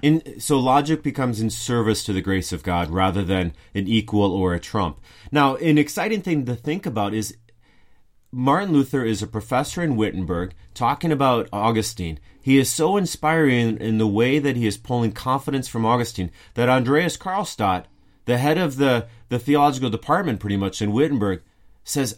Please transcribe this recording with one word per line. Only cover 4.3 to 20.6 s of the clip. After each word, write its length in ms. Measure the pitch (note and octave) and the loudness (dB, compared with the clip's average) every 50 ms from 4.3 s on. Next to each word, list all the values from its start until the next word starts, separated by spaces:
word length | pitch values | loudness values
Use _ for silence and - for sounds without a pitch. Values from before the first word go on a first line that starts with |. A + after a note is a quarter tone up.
or 200 | F2+ G2 F#2 F2+ | 2 0 0 0
a 60 | F2 E2+ | -2 -2
trump. 420 | - - - G#2+ F#2 E2 - - - - - - - - | -4 -4 -2 -2 -2 -2 -4 -8 -16 -20 -20 -20 -12 -4
Now, 240 | C3+ D3+ C#3+ C3+ C3+ | 0 2 2 2 2
an 240 | - - E3 D3+ D3+ | 0 2 4 4 4
exciting 440 | D3+ D3+ - G#3 F#3 G#3+ A3 G#3 | 4 2 -2 -4 -2 -2 -2 -2
thing 220 | - F#3 E3 D3 C3 | -2 -2 -2 -2 -2
to 100 | A#2+ B2 | -2 -6
think 300 | A#2 - D3+ D#3+ G3 - | -4 -4 -4 -6 -4 -6
about 280 | F3 A#2 A2 G2+ G2+ G#2 | -4 -4 -2 -2 -2 -2
is 220 | A2 G#2+ - - - _ _ _ _ _ _ _ _ - _ - _ _ _ _ _ _ _ | -4 -4 -6 -10 -16 _ _ _ _ _ _ _ _ -20 _ -20 _ _ _ _ _ _ _
Martin 400 | - B2 B2+ C3+ C#3+ F3+ G3+ G3 | -8 -2 0 2 2 2 2 2
Luther 320 | D#3+ C#3+ C3 C3+ - C3+ A#2+ | 2 2 2 2 0 -2 0
is 180 | A2+ A2 F2+ | 0 -2 -2
a 60 | G#2+ A2 | -4 -6
professor 520 | - A2 G#2 - C3 B2 D3 - - F3+ | -8 -8 -6 -2 -2 -2 -2 -2 -4 -4
in 140 | F3 D#3 B2+ | -2 0 0
Wittenberg 600 | G#2+ A2 G#2 - F#2 F#2 E2+ F2+ E2+ F2+ F2 - - - - - | 0 0 -2 -2 -4 -4 -4 -4 -4 -4 -6 -8 -14 -20 -20 -8
talking 380 | - B2 A#2+ C#3+ - - E3 | -4 -2 -2 -2 -2 0 0
about 360 | D3+ C3+ C#3 C3 B2 A#2 G2+ - | 0 2 2 2 2 2 0 -4
Augustine. 640 | - G2+ G#2 A2+ A#2 A2 G#2+ - - - F2+ E2 D#2+ - - - - _ | -4 -2 0 0 0 0 -2 -2 -6 -6 -6 -8 -8 -10 -14 -20 -20 _
He 180 | - C3+ C3+ C3+ | 0 4 4 4
is 140 | B2+ - | 4 2
so 240 | - - D#3 F3 G3 | 0 0 0 2 2
inspiring 800 | G3+ F#3+ - - - - D3+ D#3+ E3 D#3 C#3 B2 A#2+ A#2 A2+ A2 | 2 0 -2 -4 -2 -2 0 2 4 4 4 4 2 2 0 -2
in 220 | - - A2+ A2 A2 | -2 -2 -2 0 2
the 80 | A2 | 2
way 340 | G#2+ G2+ G#2+ A#2+ B2+ C#3+ D3+ | 2 2 2 4 4 4 2
that 160 | C#3 C#3+ B2+ | 2 0 0
he 100 | A#2+ A#2 | 0 0
is 100 | G#2+ G2 | -2 -2
pulling 360 | - - - B2 A#2+ A#2 A2 | -4 -6 -4 -2 0 0 -2
confidence 560 | - - - B2+ C3 C#3 - - C#3 C3+ B2+ - | -2 -4 -2 -2 -2 -2 -2 -2 -4 -4 -4 -4
from 180 | - A#2+ A#2 | -4 -2 2
Augustine 460 | A2 A#2+ B2 A#2+ - - - F#2 E2+ - - - - - | 2 2 2 0 -2 -4 -6 -6 -6 -8 -12 -20 -10 -4
that 140 | A#2+ A#2+ B2 | 0 2 4
Andreas 480 | B2+ C3 A#2+ A#2+ C#3+ D3+ F3+ E3 - | 4 2 2 2 2 2 2 0 -4
Karlstadt, 680 | - - F#3 F#3 G3 G#3 - - - G#2+ G2 F#2 F2+ - - _ _ _ _ _ _ _ | -6 -6 -4 -4 -4 -4 -4 -4 -2 0 0 0 -2 -4 -10 _ _ _ _ _ _ _
the 140 | - B2 B2 | -2 0 2
head 200 | C3 D3 D#3+ F3 | 2 2 2 2
of 180 | F#3 D3+ B2+ | 0 -2 0
the, 300 | C3+ C#3+ C3+ B2 A#2+ - - - - - - | 2 2 2 2 2 0 -6 -12 -20 -8 -6
the 100 | B2 A#2+ | -6 -4
theological 520 | - C#3+ C#3+ D3 C#3+ C#3+ C3 B2+ C3 A#2+ | 0 2 4 4 4 4 2 0 -2 -2
department 500 | G#2 A2+ - - D3+ F#3 G3+ D#3+ A2+ F2+ | -2 -4 0 0 0 0 2 0 -4 -4
pretty 160 | G2+ G#2 G2+ | -2 -2 -2
much 260 | G2 | 0